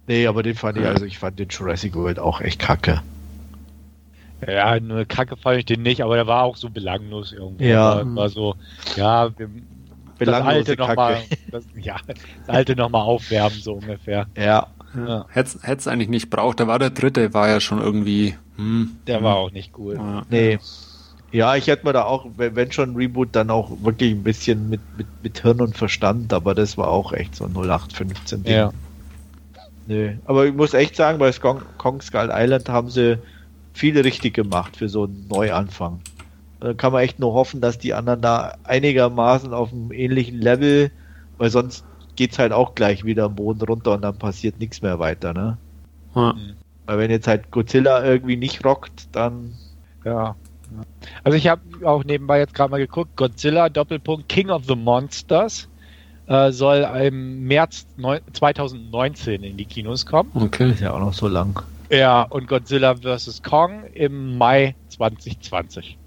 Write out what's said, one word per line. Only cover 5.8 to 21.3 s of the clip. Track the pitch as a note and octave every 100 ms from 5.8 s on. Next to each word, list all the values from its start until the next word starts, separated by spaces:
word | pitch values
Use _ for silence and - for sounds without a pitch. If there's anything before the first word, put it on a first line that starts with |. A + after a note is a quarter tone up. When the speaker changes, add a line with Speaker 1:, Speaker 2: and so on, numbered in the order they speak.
Speaker 3:
nicht, | A#2+ B2
aber | A2+ A#2
der | A2+
war | A#2
auch | B2+ A#2+
so | A#2+
belanglos | G#2+ F#2+ F#2+ G#2 G#2+ G2+
irgendwie. | G2+ F#2+ F#2+ B2
Speaker 1:
Ja. | A2+ A2 G#2+
Speaker 3:
War, | B2 A#2
war | G#2
so, | G#2 G#2 F#2+ - - - -
ja, | G2+ A#2 A#2 A2+
wir, | A2 A2 - - - - - -
Speaker 1:
Belanglose | A#2+ B2 C3 D3+ D3 B2+
Speaker 3:
das |
alte |
noch | B2 A#2
mal, | A#2+
Speaker 1:
Kacke. | A#2 A2+ - -
Speaker 3:
das, | A#2+ A#2 A2+
ja, | G#2+ F#2 -
das | B2+ - - -
alte | A#2+ C3 B2
noch | A#2
mal | A#2
aufwärmen, | G#2+ A#2+ - A2 G#2 G#2
so | G#2+
ungefähr. | G2+ G#2+ G2+ - G2+ G2+ -
Speaker 1:
Ja. | G#2 A2 - - -
Speaker 2:
Ja. | C3 A#2+
Speaker 3:
Ja. | A2 -
Speaker 2:
Hätt's, | B2+ C3 -
hätt's | - C3+ C#3
eigentlich | A#2+ G#2+
nicht | A#2 -
braucht. | - A#2 A#2
Da | A2+
war | A#2+
der | C3+
dritte, | C3 C3 C3+ A2
war | G#2+ G#2
ja | G#2+
schon | - G#2+
irgendwie, | G#2+ G#2+ G2+ G#2 G#2 D2+ - -
hm, | G#2 A#2 A2+ - -
Speaker 3:
Der | A2+
Speaker 2:
hm. |
Speaker 3:
war | A2 G2
auch | F#2+
nicht | F#2+ - -
cool. | G2+ G#2
Speaker 2:
Ja. | G#2 G#2 -
Speaker 1:
Nee. | A#2 A2+ G#2+ - - - - - - -